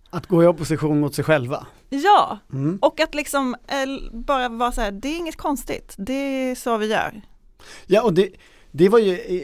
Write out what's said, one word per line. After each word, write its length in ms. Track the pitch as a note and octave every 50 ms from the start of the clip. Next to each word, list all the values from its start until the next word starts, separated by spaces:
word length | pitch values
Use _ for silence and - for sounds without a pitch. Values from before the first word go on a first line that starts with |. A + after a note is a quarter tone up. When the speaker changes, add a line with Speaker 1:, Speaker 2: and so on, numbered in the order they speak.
| _ _
Speaker 1:
Att 180 | - F3 -
gå 160 | - F#3 E3 E3+
i 40 |
opposition 520 | F3 E3+ E3+ D#3 - D#3+ - D3+ D3+ D3+ D3
mot 160 | D3 C#3+ -
sig 80 | - C#3+
själva. 440 | D3+ D#3 C#3+ A#2+ B2 D3 - - - _ _ _ _
Speaker 2:
Ja, 480 | C4+ C#4 D4+ G4+ G#4 D#4 E3 - - G#3 _ _ C3+
Speaker 1:
Mm. 260 | C3+ C#3 D3+ F#3 G3
Speaker 2:
och 180 | - D4+ - -
att 160 | D#4 D#4+ -
liksom, 400 | D4 D4 - - C#4 C4+ B3+ A#3 - _
eh, 440 | - - C#4 C4+ C4+ C#4 C4+ - - A3+
bara 360 | A3+ B3 - C#4 C4 B3 B3
vara 220 | A3+ A3+ A#3+ A#3+
så 100 | A#3+ C4
här, 100 | A3+ G3+
"Det 160 | G3+ G3 -
är 100 | C#4 D#4+
inget 200 | E4+ F4 D#4+ D#4+
konstigt, 580 | - - D#4+ C#4 - - - - - - - -
det 160 | - G3 G#3+ C4
är 420 | C#4 C#4 C#4 C4+ C4 C4 B3+ B3+
så 220 | B3 - B3 A#3
vi 80 | G#3+ G#3+
gör." 340 | G#3+ A3 F3+ E2 D3+ - G#3+ - - - _ _ - _ _ - - - - -
Speaker 1:
Ja, 160 | - E3 G#3+ B3
och 100 | A3 D#3+
det, 160 | F3 G#3 F#3+ - - - _ _ _ - _
det 180 | - C3+ F3 G3
var 100 | G#3+ A#3
ju 180 | A3 F#3+ F3+ E3+ - - F3+ F3+